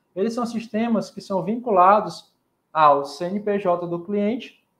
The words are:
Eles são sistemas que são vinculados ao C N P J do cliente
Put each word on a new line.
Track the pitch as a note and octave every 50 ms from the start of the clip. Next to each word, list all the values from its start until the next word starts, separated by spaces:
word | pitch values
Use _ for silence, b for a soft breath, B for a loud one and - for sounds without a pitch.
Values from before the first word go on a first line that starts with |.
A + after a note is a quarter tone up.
| _ _ _
Eles | F3+ G3+ A3+ A3+
são | B3 A#3+
sistemas | - - G#3+ - - - G#3+ A#3 A#3+ A3+ G3 F3 -
que | - G3
são | - - G3 F#3 D#3+
vinculados | F#3 A3+ B3 A#3 B3 G3+ F#3 F3 F#3+ G#3 G#3+ F#3 E3+ E3+ - - _ _ _ _ _ _ _ _ _ -
ao | D#3 D#3 D3 C#3+ C#3+ C#3
C | - - - F3
N | F3 G3+ G#3
P | G3+ G#3 G3+ G3+
J | G3+ F3+ F3 F3 F3
do | E3+ E3+ F3
cliente | E3+ - G#3 G#3 G3+ G#3 A#3+ C4 - - - _ _ _ _